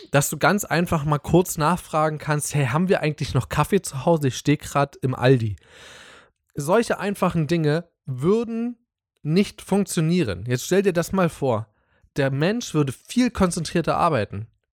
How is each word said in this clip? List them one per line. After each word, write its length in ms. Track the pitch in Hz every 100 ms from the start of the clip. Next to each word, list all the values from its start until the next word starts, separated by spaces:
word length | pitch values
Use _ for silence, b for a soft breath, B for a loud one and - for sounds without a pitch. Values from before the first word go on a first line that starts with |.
| -
dass 180 | 143 -
du 80 | 147
ganz 260 | 147 202 -
einfach 400 | 151 175 165 147
mal 140 | 147
kurz 380 | - 165 180 -
nachfragen 600 | 151 175 - 160 156 151
kannst, 380 | - 147 - 147
„Hey, 120 | 135
haben 220 | 143 180
wir 120 | 196
eigentlich 320 | 151 147 139
noch 160 | 139 -
Kaffee 320 | - 151 196
zu 240 | - 135 170
Hause? 240 | 165 139
Ich 80 | -
steh 200 | - 147
grad 380 | - 143 139 -
im 180 | 131 127
Aldi.“ 400 | 127 131 110 98 B B B B B B B _ _ -
Solche 440 | 143 214 233 202
einfachen 480 | 190 202 185 165 143
Dinge 420 | 170 151 156 180 _ -
würden 720 | 123 156 220 233 226 233 240 _ _ _ _
nicht 400 | 147 170 208 -
funktionieren. 800 | - 196 196 - 160 180 123 90 117
Jetzt 180 | 123 -
stell 160 | 185
dir 120 | 202
das 200 | 170 165
mal 160 | 190 170
vor. 380 | - 135 107 110 _ _ _ _ -
Der 120 | 135
Mensch 440 | 135 165 233 -
würde 180 | 156 143
viel 400 | - - - 247
konzentrierter 640 | - 185 175 151 175 160 -
arbeiten. 500 | 170 135 101 101 110 _ _